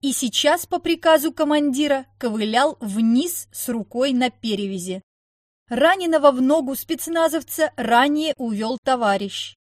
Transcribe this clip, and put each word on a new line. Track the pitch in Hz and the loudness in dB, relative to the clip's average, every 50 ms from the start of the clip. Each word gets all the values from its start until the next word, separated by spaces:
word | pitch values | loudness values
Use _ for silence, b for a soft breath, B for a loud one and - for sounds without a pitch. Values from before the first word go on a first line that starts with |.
и | - 277 247 | -2 -2 -4
сейчас | - - 240 - - - 294 311 349 - | -2 -4 -2 -2 0 2 2 2 2 0
по | - - 349 | -4 -6 -4
приказу | 349 339 339 330 - 330 320 311 262 320 - | -2 -2 -4 0 4 4 4 4 2 -2 -2
командира | - 311 294 302 302 294 294 254 262 302 294 285 269 262 _ _ _ | -2 0 0 2 2 2 0 0 0 0 0 0 -2 -2 _ _ _
ковылял | - 240 214 220 214 214 220 240 269 311 294 _ | -6 -4 -4 -2 -4 0 2 2 2 2 0 _
вниз | - 208 190 214 226 226 233 247 311 349 339 - - _ _ | -8 -6 -2 0 2 2 2 2 0 -2 -6 -10 -12 _ _
с | - - - | -12 -8 -6
рукой | 240 233 202 _ - 240 254 285 269 | -6 -6 -6 _ -4 -2 0 0 2
на | 247 254 247 | 2 0 0
перевязи. | 240 _ - 226 214 196 202 196 196 190 175 185 185 190 - _ _ _ _ _ _ _ _ _ _ _ _ _ | -2 _ -6 -4 -4 -4 -4 -6 -6 -6 -8 -8 -10 -10 -12 _ _ _ _ _ _ _ _ _ _ _ _ _
Раненого | 240 226 277 330 370 392 359 339 320 311 277 294 | -2 2 2 2 2 2 0 0 0 4 6 4
в | 269 247 | 4 6
ногу | 254 262 294 330 285 254 277 | 2 2 2 2 0 -2 -6
спецназовца | - - _ 330 - - - 330 330 330 320 285 330 277 _ - - 311 302 - | -8 -6 _ -8 -8 -6 -6 -2 0 0 0 0 -2 -6 _ -4 -2 -2 -2 -2
ранее | - 240 214 233 240 254 294 294 302 311 320 - | -4 -2 2 4 4 4 4 2 0 0 -2 -4
увел | _ 262 233 220 202 220 220 247 247 _ | _ -4 -6 -4 -4 -4 -4 -6 -4 _
товарищ. | - 262 247 233 208 196 196 202 196 - - - - - _ | 0 0 2 2 0 0 0 -2 -6 -8 -10 -12 -12 -16 _